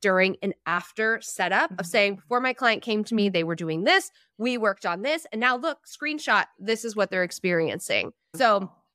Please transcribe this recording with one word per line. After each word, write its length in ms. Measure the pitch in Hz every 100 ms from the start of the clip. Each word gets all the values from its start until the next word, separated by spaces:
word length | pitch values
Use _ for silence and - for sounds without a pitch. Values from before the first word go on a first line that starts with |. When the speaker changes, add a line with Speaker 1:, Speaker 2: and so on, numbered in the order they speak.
Speaker 1:
during, 360 | 202 185 190 -
and 140 | 196 - -
after 560 | 170 - - 220 226
setup 480 | - - 180 196 320
of 80 | 180
Speaker 2:
Mm-hmm. 80 | 175
Speaker 1:
saying, 300 | 226 202 196
"Before 240 | - 247
my 140 | 254
client 280 | 254 240 220
came 220 | 240 214
to 100 | 208
me, 160 | 226 202
they 140 | 180
were 120 | 165 165
doing 280 | 165 160
this. 260 | 233 381 - _ _ -
We 180 | 240 247
worked 280 | 214 196 185
on 160 | 175
this. 240 | 262 320 -
And 80 | 220
now 180 | 247 247
look, 280 | 311 285 -
screenshot, 640 | - 294 302 269 208 - -
this 260 | 196 220
is 120 | 233 208
what 160 | 190
they're 120 | 185
experiencing." 880 | 180 - 185 170 156 156 - 101 87 - _ 170
So 360 | 240 202 190 _ _